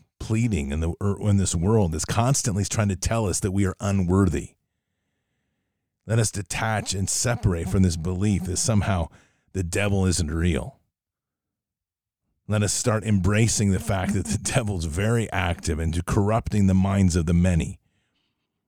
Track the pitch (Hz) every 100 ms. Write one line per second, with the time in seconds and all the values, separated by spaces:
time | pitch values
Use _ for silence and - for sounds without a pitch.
0 | _ - - 110 120 92 69 73 82 -
1 | 101 98 104 101 92 85 92 113 90 78
2 | - - 120 143 123 95 98 - 104 92
3 | - 113 113 98 104 95 95 - 98 98
4 | 87 95 95 76 - _ _ _ _ _
5 | _ _ _ _ _ _ _ _ _ _
6 | - 117 110 98 92 - 113 107 - 95
7 | 95 - 127 117 104 85 85 98 92 80
8 | 80 92 107 92 90 85 - 107 90 92
9 | 80 - _ _ _ 95 85 98 104 98
10 | 92 87 78 80 87 73 - - _ _
11 | _ _ _ _ _ _ _ _ _ _
12 | _ _ _ _ - 107 101 - 123 110
13 | 104 104 90 104 117 - 104 92 - 98
14 | 95 101 - 104 95 139 107 95 80 78
15 | 107 117 110 95 90 87 - 78 82 82
16 | - 107 101 113 - 107 98 95 95 98
17 | 95 87 82 87 90 87 71 - _ _
18 | _ _ _ _ _ _